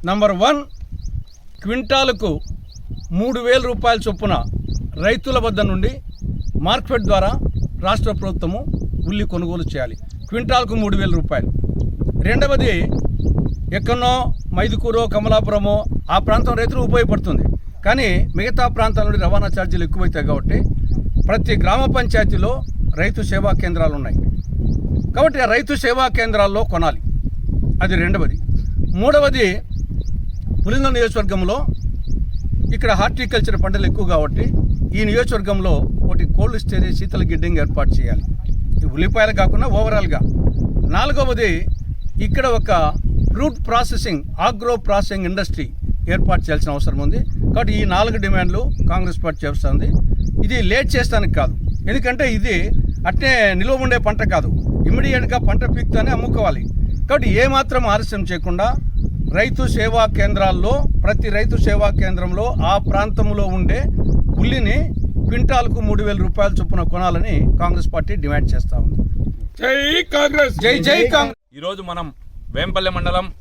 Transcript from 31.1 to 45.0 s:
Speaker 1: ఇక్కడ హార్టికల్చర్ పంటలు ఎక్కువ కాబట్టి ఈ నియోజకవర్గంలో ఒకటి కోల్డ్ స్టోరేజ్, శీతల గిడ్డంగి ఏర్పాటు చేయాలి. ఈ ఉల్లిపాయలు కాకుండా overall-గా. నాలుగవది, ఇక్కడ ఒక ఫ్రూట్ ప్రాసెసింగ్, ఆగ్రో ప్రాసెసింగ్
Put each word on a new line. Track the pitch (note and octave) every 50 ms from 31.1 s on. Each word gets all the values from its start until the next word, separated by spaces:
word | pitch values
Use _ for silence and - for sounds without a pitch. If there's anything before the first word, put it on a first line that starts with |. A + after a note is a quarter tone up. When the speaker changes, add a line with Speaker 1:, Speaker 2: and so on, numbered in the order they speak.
| - A3+ G#3 F#3 G3 F#3+ F3+ F3 G#3+ C#4 - - - - - - - - - - - - - - - - - - - - - - -
Speaker 1:
ఇక్కడ | - - A3+ G#3+ F#3
హార్టికల్చర్ | G3+ - - - B3+ - - - - - - - -
పంటలు | F#3+ - - - -
ఎక్కువ | - - F#3+ - F3
కాబట్టి | D#3 D3+ C#3+ - - - - - - - - - - - - - G3
ఈ | G#3+ G#3
నియోజకవర్గంలో | G#3 A#3+ - - A3+ G#3+ F#3+ G3+ G3+ F#3+ F#3 F3+ D#3 C#3+ - - - - -
ఒకటి | - - - - - -
కోల్డ్ | - G#3 - A#3 G#3+ -
స్టోరేజ్, | - G#3+ - F#3 F#3 - -
శీతల | - - - - - -
గిడ్డంగి | E3+ D#3 E3 E3+ - D#3 D3
ఏర్పాటు | C#3+ - C#3+ C#3+ - - -
చేయాలి. | - G#2 - - - - - - - - - - - - - -
ఈ | - - C3+
ఉల్లిపాయలు | C#3+ F3 F#3+ G#3+ A3+ G#3+ G#3+ G#3+ G3+
కాకుండా | F#3+ - - - - - - G#3
overall-గా. | G#3+ - G#3+ G#3 G3 - - - - - - - - - - - - - - - - - -
నాలుగవది, | G3 A#3+ C#4+ C#4+ C#4+ C4+ C4 B3 G#3+ A#3 G3+ E3 E3 - - - - - - - - - - - - G3+
ఇక్కడ | G3 - - C4 C4 A#3 A3
ఒక | G#3+ - F#3+ E3+ D#3 D3+ C#3+ - - - - - - - -
ఫ్రూట్ | G#3 C#4 D4+ B3 - -
ప్రాసెసింగ్, | - A#3 A#3+ B3 - - - - A#3+ F3 C#3+ C#3 - - - F3
ఆగ్రో | A#3 A#3+ G3+ A#3 A#3+ B3 G#3+ -
ప్రాసెసింగ్ | - G3+ G3+